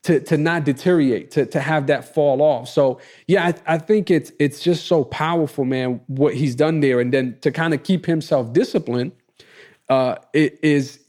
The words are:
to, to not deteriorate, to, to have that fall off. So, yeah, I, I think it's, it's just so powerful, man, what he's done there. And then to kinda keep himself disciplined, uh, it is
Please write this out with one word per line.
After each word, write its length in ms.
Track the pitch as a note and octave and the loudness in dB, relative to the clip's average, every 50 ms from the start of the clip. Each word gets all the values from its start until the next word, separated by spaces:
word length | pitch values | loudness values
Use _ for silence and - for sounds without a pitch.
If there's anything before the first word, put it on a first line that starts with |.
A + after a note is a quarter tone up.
| - | 2
to, 160 | - E3+ C#3 | 2 0 0
to 180 | - - E3+ D3+ | 2 0 -2 0
not 260 | D3+ E3 E3+ E3+ D3+ | 0 0 0 0 0
deteriorate, 640 | D3 C3+ - - F#3 F3+ E3+ C#3+ C3 A#2 F#2+ D2 - | -2 -2 -2 0 2 2 2 2 2 0 -2 -4 -4
to, 120 | - D#3 C3+ | -2 -2 -2
to 160 | A2+ - D3+ | 0 -2 -4
have 260 | C3 C#3+ D#3+ D#3 C#3 C3+ | -2 0 -2 0 0 0
that 260 | D3 C#3 - - - | -2 -2 -2 -6 -2
fall 260 | D#3 D3 C#3+ C3 C3 | 0 2 2 2 2
off. 260 | D3 D3+ C#3+ A#2 A#2+ | 2 2 2 0 -6
So, 320 | B2 - D#3 C#3+ C3+ B2 - - - - - _ - | -4 0 2 2 2 0 -4 -12 -20 -20 -18 _ 0
yeah, 240 | F3+ G3 E3+ F3 E3 - - | 0 2 2 0 -2 -4 -2
I, 80 | - D#3+ | -4 -4
I 40 | E3 | -4
think 320 | D3+ - G#3+ G#3+ F3+ - | 0 0 0 0 2 2
it's, 220 | F3+ D#3 - - - _ | 0 0 0 -4 -4 _
it's 220 | D3 C#3+ C#3+ - | -2 -2 -2 -2
just 260 | - E3+ F3 D#3+ - | -2 -2 -2 -2 0
so 180 | - F3+ D#3+ C3 | 0 0 0 0
powerful, 640 | - - - D3+ D#3+ E3+ E3+ D#3 C#3+ - - C3+ | -2 -4 -4 -4 -2 0 -2 -2 -2 -2 -4 -4
man, 340 | B2+ C3 C3 B2+ B2+ B2 A#2 - | -2 -2 -2 -2 -4 -4 -6 -8
what 280 | - C3+ C3 C#3+ D3 - | -10 -2 0 2 2 2
he's 200 | B2+ D#3 C#3 A#2+ | 0 -2 -2 0
done 260 | B2 D3 D#3 E3 D#3 | 0 0 0 2 2
there. 180 | C#3+ C3+ B2+ B2 | 2 2 2 2
And 140 | A#2+ B2 | 0 2
then 240 | B2+ C3+ B2+ B2+ A2+ _ | 0 0 0 -2 -6 _
to 80 | - D3+ | -4 -4
kinda 240 | C3 - E3 E3 D#3 | -2 0 -2 -2 -2
keep 300 | C#3 - - F#3+ E3+ - | -4 0 -2 -2 -2 0
himself 480 | - E3 D#3+ D3 - D#3+ C#3 A#2+ A2+ A#2+ | -2 -2 -2 -2 0 -2 -2 -2 0 0
disciplined, 580 | D#3+ B3+ - - F#3 D#3 - A#2 B2 B2+ F3 - _ _ _ _ _ - _ - - - - _ _ _ - | 0 0 0 -2 -4 -4 -2 -4 -4 -4 -4 -8 _ _ _ _ _ -20 _ -20 -20 -20 -20 _ _ _ 0
uh, 260 | C3 C3 C3 B2+ G#2+ - _ _ | 0 2 2 0 -4 -6 _ _
it 260 | - D3 D#3 C#3 - - | 0 2 2 2 0 0
is 360 | - D#3 D3 C#3+ C3+ C3 - _ _ | 0 2 2 2 0 -4 -10 _ _